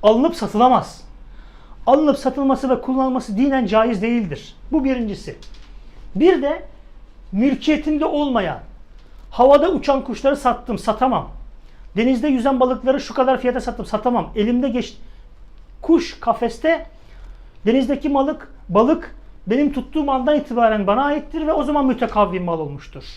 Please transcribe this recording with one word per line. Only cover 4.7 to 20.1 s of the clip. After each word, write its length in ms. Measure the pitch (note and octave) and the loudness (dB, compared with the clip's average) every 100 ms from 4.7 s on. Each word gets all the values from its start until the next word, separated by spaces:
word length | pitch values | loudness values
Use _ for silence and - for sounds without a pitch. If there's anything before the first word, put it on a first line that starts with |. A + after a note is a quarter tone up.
Bu 120 | D4+ | -2
birincisi. 520 | C4+ B3+ A3 F#3+ - - - - - - - - - F#3 | 0 -2 -4 -8 -12 -14 -16 -18 -18 -20 -20 -18 -8 2
Bir 260 | E4+ E4+ | 4 4
de 220 | C#4 E4 - - - - - - - | 0 -4 -10 -20 -20 -20 -20 -20 -8
mülkiyetimde 720 | F#3+ C4+ C4+ - D4+ D4+ D4+ D#4+ | 0 0 0 0 0 0 0 0
olmayan, 540 | D4 D4 A#3 F3+ B2+ - - - - - - - | 0 0 0 -2 -6 -12 -20 -20 -20 -20 -20 -14
havada 380 | - B3+ C#4+ E4 | 4 6 8 6
uçan 340 | D4+ - C4+ | 0 0 0
kuşları 320 | C4+ A3+ C4+ C#4+ | 0 -2 0 2
sattım, 420 | B3 B3 - G#3+ | 0 -2 -4 -4
satamam. 520 | - G#3+ C4 G3+ - - - - - - - F#3 | -2 0 2 0 -4 -14 -18 -20 -20 -20 -10 -2
Denizde 300 | A#3+ B3+ D4+ | 2 2 2
yüzen 320 | C4 A#3+ C4+ | 2 2 2
balıkları 400 | B3+ B3+ B3 C4+ | 2 0 0 -2
şu 140 | - | -2
kadar 240 | - C4 B3+ | 0 2 2
fiyata 240 | B3+ B3 | 0 -2
sattım, 240 | A#3+ A#3 G3 | -6 -8 -6
satamam. 460 | G#3+ B3 A#3+ D#3 - | -2 0 -2 -2 -2
Elimde 340 | G#3 A#3+ C4+ | 0 2 0
geç-, 280 | A#3+ - - - - - - - - - - | -2 -6 -10 -18 -20 -20 -20 -20 -20 -20 -12
kuş 380 | - E4 E4+ - | 2 2 2 -6
kafeste, 680 | - A3+ A#3 - D#4 E4 - - - - - - - - G3+ | -4 -2 -2 -2 0 0 -4 -18 -20 -20 -20 -20 -20 -4 0
denizdeki 480 | B3+ B3 C#4 D4+ | 2 2 -2 0
balık, 400 | C#4 C4+ D4+ - - - | 0 0 -4 -12 -20 -2
balık 460 | F3+ A#3+ E4 - - - - - | 2 4 2 -2 -16 -20 -16 -2
benim 260 | A#3+ D4 | 0 0
tuttuğum 380 | - B3 D#4+ C#4 | -2 -6 -4 0